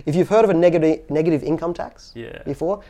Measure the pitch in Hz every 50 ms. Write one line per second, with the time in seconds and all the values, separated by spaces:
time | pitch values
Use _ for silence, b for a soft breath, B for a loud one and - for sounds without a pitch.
0 | B - 151 180 175 - 202 220 226 202 185 160 175 180 165 170 156 160 160 151
1 | - - 139 151 160 175 160 143 - - 156 156 165 170 175 - - - - -
2 | - - - 117 113 117 - - - - 139 - 160 170 202 202 B B